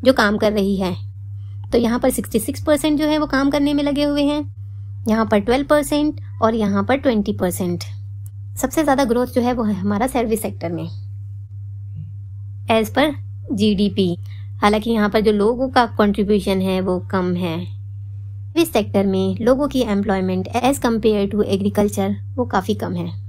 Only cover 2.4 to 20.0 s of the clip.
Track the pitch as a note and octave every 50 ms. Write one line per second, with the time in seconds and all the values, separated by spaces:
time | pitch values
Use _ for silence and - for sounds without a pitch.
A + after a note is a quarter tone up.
2.4 | A3 - C#4 - - D#4 D4+ C#4+ D4 D#4 D4+ C#4 D#4 D4 D4+ D4+ D4+ D4 - C4+
3.4 | C#4 C#4 C#4 D4 C#4+ C#4+ D4 C#4+ D4 C#4+ C#4+ C#4+ D4 D4 C#4+ D4 C#4+ C#4+ D4 D4+
4.4 | D4 - - - - - - - - - - - - A3+ G#3+ A3+ A3+ G#3 A3 G#3
5.4 | G3+ A#3+ A#3 - C#4+ - D4+ D4 C#4+ - D4+ D4 D4 D4+ D4 - - - - -
6.4 | - A3 A3+ A3+ G#3 G3+ G3 G3 G3+ G3+ B3+ C4+ - C#4+ A#3 G#3+ G3+ - G3+ G3+
7.4 | F#3+ F3+ F3 - F#3+ F3 F3 E3+ - - - - - - - - - - - -
8.4 | - - - - - C4 - E4 D#4 C#4+ C4+ B3+ C#4 G#3+ A#3 A#3+ B3+ B3 - B3+
9.4 | A#3 B3 B3 A#3 A3+ G#3 G#3 F#3+ F#3 G3+ G#3 G3+ A#3 C4 - C4 C4 A3 A3+ G#3+
10.4 | - G3+ - - - E3+ F3 D#3+ D#3+ E3+ - - - - - - - - - -
11.4 | - - - - - - - - - - - - - - - - - - - -
12.4 | - - - - - - A3+ A3+ A3 G#3 - C4 C#4 D#4 C#4 - - - - -
13.4 | - - D4+ F#3+ G#3 G#3+ G#3 F3+ G#3 G3+ F#3 - F#3+ F3 E3+ - - - - -
14.4 | - - - - - G#3 G#3 G#3+ G#3+ A#3 A3+ A3 G#3 G#3 G3+ A3 G#3 A3 G#3+ G#3
15.4 | G3+ G#3+ B3 A#3+ C4 C4 - C4 A#3+ A3 - - G#3+ G#3 G3+ - G3+ F#3+ G#3+ G3+
16.4 | F#3 G#3 G3 F#3+ F#3+ F#3+ F#3 F#3 F#3 F#3 F#3 F#3 G3 - - F#3+ F3+ F3+ F3+ F3
17.4 | F3+ E3+ D#3+ E3+ F3+ - - - - - - - - - - - - - - -
18.4 | - - - E4+ E4+ E4 - A#3 G3+ G3+ G3+ G3+ G3 G3+ F#3+ F#3+ F#3+ F#3+ F#3+ G3
19.4 | A3+ A3+ C4 C4 D4 C#4+ C#4 C4 B3 A3 G3+ G3+